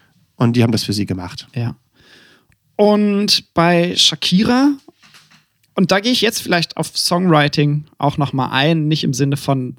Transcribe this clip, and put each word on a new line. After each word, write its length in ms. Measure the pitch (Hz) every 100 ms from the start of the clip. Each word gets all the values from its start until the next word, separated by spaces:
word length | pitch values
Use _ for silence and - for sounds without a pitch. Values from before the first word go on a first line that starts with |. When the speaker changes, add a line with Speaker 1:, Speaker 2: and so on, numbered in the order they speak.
| _ _ _ -
Speaker 1:
und 200 | 117 120
die 60 |
haben 100 | 113
das 120 | 110
für 100 | -
sie 140 | 101 95
gemacht. 400 | 92 87 - - 120
Speaker 2:
Ja. 200 | 117 - _ _ _ - _ _ _ _ _ -
Und 760 | 208 208 208 202 208 - -
bei 420 | 175 170 175 175 -
Shakira, 760 | - 156 - 180 220 247 285 277 - _ _ - _ _ _ _ _ -
und 160 | 175
da 100 | 190
gehe 100 | 226
ich 80 | 247
jetzt 220 | 214 -
vielleicht 340 | - 175 - -
auf 220 | 165 -
Songwriting 880 | - 175 185 151 143 - 147 147 - -
auch 200 | 143 -
noch 160 | 139
mal 160 | 135 123
ein, 400 | 131 151 165 151
nicht 160 | 156 -
im 80 |
Sinne 240 | 127 143 143
von, 400 | - 135 123